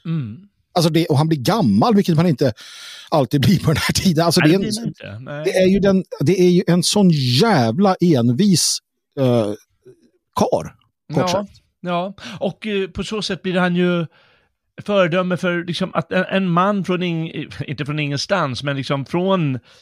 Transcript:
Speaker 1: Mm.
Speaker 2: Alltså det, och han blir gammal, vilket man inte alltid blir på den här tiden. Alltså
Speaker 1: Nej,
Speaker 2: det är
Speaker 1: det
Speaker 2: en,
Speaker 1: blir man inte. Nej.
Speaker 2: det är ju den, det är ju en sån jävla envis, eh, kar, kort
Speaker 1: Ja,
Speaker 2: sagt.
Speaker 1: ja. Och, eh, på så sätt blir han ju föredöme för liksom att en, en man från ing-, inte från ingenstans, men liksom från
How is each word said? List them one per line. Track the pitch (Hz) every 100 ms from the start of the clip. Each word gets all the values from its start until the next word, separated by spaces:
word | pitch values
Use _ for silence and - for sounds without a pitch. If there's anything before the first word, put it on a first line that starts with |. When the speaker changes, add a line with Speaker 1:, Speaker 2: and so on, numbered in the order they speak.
| 165
Speaker 1:
Mm. | 165 113 135 - _ _
Speaker 2:
Alltså | 185 175
det, | 160 170
och | 139
han | 160
blir | 160
gammal, | 117 220 135 98 220 208
vilket | 190 156
man | 175
inte | 131 135 - - - - - -
alltid | 156 127 147
blir | 110 -
på | -
den | - -
här |
tiden. | - 185 151 170
Alltså | 180
Speaker 1:
Nej, | 151
Speaker 2:
det | 196
är |
Speaker 1:
det | 220
Speaker 2:
en, |
Speaker 1:
blir | 214
man | 226
inte. | - 101 104
Nej. | 135 147 160
Speaker 2:
det | 190
är | 185
ju | 196
den, | 196 190 - -
det | 139 190
är | 180
ju | 175 -
en | 180
sån | - 208 190 151 127 123
jävla | 226 170 113 139 202 185
envis, | 175 135 117 123 208 170 - - - _ _ 143
eh, | 131 120 104 - _ _ - _ _ _ _ -
kar, | - - 78 - _ _ -
kort | 156
Speaker 1:
Ja, | 180
Speaker 2:
sagt. | 185 202 - _ _
Speaker 1:
ja. | 175 175 190 196 240 196
Och, | 202 - 214
eh, | 196 185
på | 202
så | 190 214
sätt | 185 190
blir | 190 180
han | 180 175
ju | 180 175 160 _ _ _ _ _ _ - -
föredöme | 202 180 185 180 180
för | 185 175 170
liksom | 165 190
att | 190 -
en, | 185 -
en | 190 185
man | 170 190 202 175
från | 180
ing-, | 175 165 160 - - - 143
inte | 151 143
från | 151
ingenstans, | 143 139 - 196 143 113
men | 143 139
liksom | 131 139 127
från | 170 190 190 147 127 - -